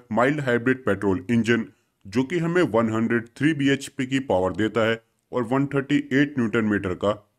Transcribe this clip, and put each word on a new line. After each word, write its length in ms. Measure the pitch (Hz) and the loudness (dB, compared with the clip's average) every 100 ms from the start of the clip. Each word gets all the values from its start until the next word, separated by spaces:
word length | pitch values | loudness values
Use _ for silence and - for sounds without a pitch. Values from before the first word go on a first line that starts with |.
| - | -4
माइल्ड 280 | 110 127 151 | 0 2 0
हाइब्रिड 420 | 131 120 117 131 - | -2 0 0 0 0
पेट्रोल 400 | 98 101 92 95 | 0 0 -2 0
इंजन, 340 | 117 107 117 107 _ _ _ 98 | 0 2 0 0 _ _ _ -6
जो 180 | 110 | -4
कि 140 | 131 175 | -2 -2
हमें 240 | 170 175 | 0 2
वन 260 | 147 113 113 | 2 2 2
हंड्रेड 380 | 110 113 117 113 | 0 0 -2 -4
थ्री 240 | - 143 | -2 -2
बीएचपी 520 | 147 139 139 - - 127 | 2 0 0 -4 -8 -4
की 140 | 135 | -4
पावर 320 | 135 92 92 | 0 0 0
देता 340 | 90 110 113 110 | 0 0 2 0
है 140 | 113 _ _ - | 0 _ _ -8
और 120 | 123 | -6
वन 220 | 113 131 139 | -2 0 0
थर्टी 320 | 143 135 147 143 | -2 0 -2 2
एट 260 | 131 143 135 | 2 2 0
न्यूटन 260 | 113 117 107 | -2 0 0
मीटर 280 | 101 90 87 | 0 -2 -2
का 160 | 101 104 _ | -2 -4 _